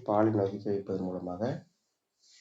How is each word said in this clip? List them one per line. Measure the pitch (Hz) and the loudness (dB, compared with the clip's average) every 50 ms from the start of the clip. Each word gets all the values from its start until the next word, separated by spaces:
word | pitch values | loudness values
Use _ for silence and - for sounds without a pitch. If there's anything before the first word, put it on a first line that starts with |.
பாலை | - 110 104 107 110 110 | 0 2 4 4 4 4
நொதிக்க | 107 104 98 98 101 104 101 | 4 4 2 2 -2 -4 -2
வைப்பதன் | 107 101 98 - - 95 92 92 | -2 -2 -2 -2 -4 -4 -2 -2
மூலமாக | 90 92 90 92 90 87 92 110 131 156 - - _ _ _ _ _ _ _ _ _ _ _ _ _ - - | -4 -4 -6 -6 -6 -4 -2 -2 -4 -4 -6 -10 _ _ _ _ _ _ _ _ _ _ _ _ _ -20 -6